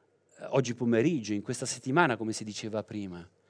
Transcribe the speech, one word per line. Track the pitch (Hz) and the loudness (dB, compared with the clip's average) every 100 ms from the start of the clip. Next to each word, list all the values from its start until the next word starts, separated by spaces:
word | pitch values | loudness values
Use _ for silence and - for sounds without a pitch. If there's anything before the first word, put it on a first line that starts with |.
| _ _ _ - | _ _ _ -16
eh, | - | 0
oggi | 135 120 | 2 2
pomeriggio, | 117 120 113 143 160 104 | 0 2 4 4 2 -2
in | 104 | -4
questa | 98 123 127 | -4 -6 -6
settimana, | - 131 147 165 110 | -6 0 4 4 2
come | 110 | -2
si | 107 | -4
diceva | 110 101 113 107 | -6 -8 -4 -4
prima, | 98 107 98 87 85 _ | -4 -6 -8 -10 -14 _